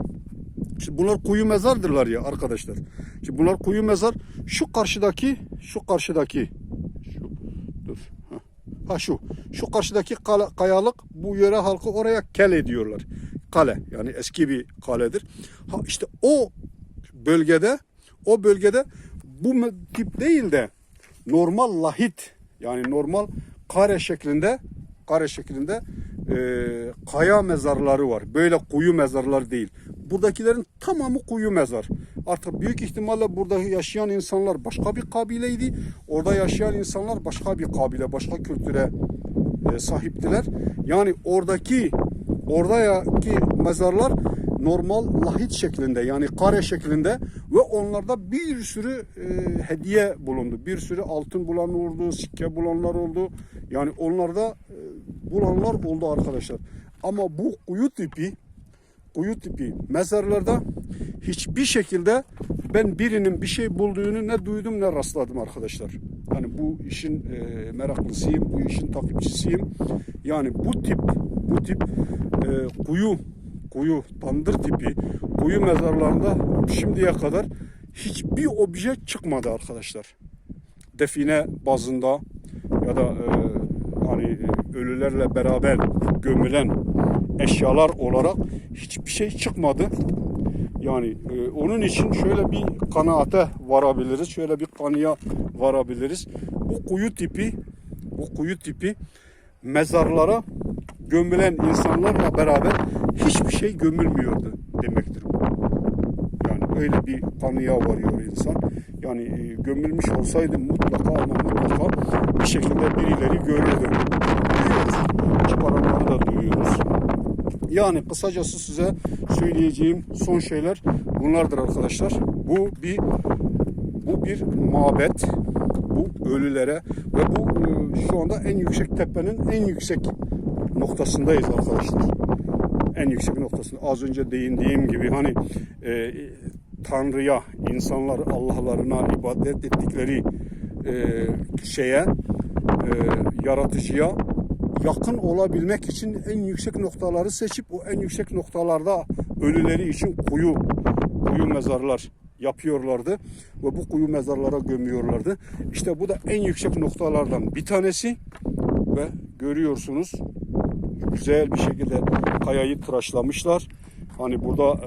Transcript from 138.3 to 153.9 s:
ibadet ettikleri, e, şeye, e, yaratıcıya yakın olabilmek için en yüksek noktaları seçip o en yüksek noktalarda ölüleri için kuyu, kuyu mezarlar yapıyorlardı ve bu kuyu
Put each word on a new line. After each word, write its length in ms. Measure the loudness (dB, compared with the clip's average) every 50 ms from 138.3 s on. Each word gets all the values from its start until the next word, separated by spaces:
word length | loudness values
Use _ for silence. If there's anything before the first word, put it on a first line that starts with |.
| 0 0 0 0 0 0 0 0 0 0 0 0 0 0 2 2 0 0
ibadet 460 | 0 -2 -2 0 0 -2 -2 -4 -2
ettikleri, 580 | -2 -2 0 0 -2 -2 -2 0 0 0 0 0 -2 -4 -4 -8 -10 -10 -10 -10 -10 -8 -8 -6
e, 420 | -4 -2 -2 0 -2 0 0 -2 -2 -2 -4 -4 -4 -6 -6 -6
şeye, 420 | -6 -2 -2 2 4 4 4 4
e, 840 | 4 0 0 -2 -4 -2 -2 -2 -4 -2 -2 0 2 2 2 2 0 0 2 2 2 2 2 2 0 0 0 0
yaratıcıya 680 | 2 2 2 2 2 0 0 0 0 2 2 2 2 2 0 -2 -2 -2 -2 -2 -2 -2 -2 -2 -2 0 0 2
yakın 340 | 2 0 0 0 0 0
olabilmek 720 | 0 0 2 2 4 2 2 2 0 2 0 0 -2 -2 -6
için 280 | -6 -4 -4 -6 -6 -6 -6 -4
en 80 | -4 -2
yüksek 360 | -2 -2 -4 -4 -6 -4 -4
noktaları 560 | -2 -4 -4 -4 -4 -2 0 0 0 0 -2
seçip 340 | -2 -4 -4 -4 -4 -8 -10 -10 -10
o 100 | -10 -6
en 160 | -4 -4 -4
yüksek 320 | -4 -4 -4 -6 -6 -4
noktalarda 720 | -4 -6 -6 -4 -4 -2 2 2 2 2 2 0 0 0 0 -4 -4 -4 -4 -6 -4 0
ölüleri 480 | 2 4 4 4 4 4 2 2 0 0
için 260 | -2 -2 -2 -2 -2
kuyu, 400 | -2 -2 0 2 4 4 4 2 2 0 0 0 0 0 0 2 2 0 0 -2 0 0
kuyu 200 | 2 2 2 2
mezarlar 680 | 2 2 0 0 0 0 0 0 0 0 -2 -2 -10 _ _ -20 -20 -14 -4
yapıyorlardı 720 | -4 -4 -4 -2 -2 -2 0 0 0 0 -2 -2 0 -2 -4 -4 -6 -14 -16 -16 -18 -16 -12 -4 -4
ve 120 | -2 -2
bu 140 | -2 -6
kuyu 180 | -2